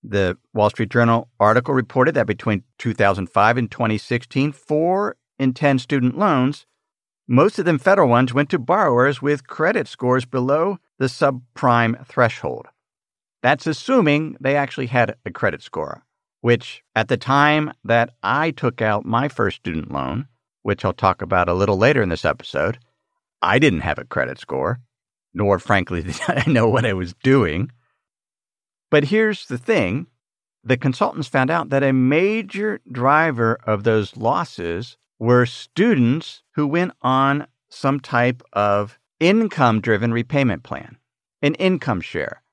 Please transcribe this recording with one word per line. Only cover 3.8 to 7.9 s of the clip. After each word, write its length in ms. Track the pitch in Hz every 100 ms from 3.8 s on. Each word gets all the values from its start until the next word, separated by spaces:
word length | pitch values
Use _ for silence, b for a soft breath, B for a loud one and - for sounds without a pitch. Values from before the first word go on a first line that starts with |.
| 113 107
sixteen, 560 | - 120 - 135 143
four 640 | 143 _ 151 165 190 208 - _ _
in 140 | 135 127
ten 240 | 147 135
student 400 | - 139 123 131
loans, 480 | 202 143 127 147 _ _ _ _ _ _ -
most 300 | 123 180 -
of 80 | 170
them 140 | 156
federal 280 | -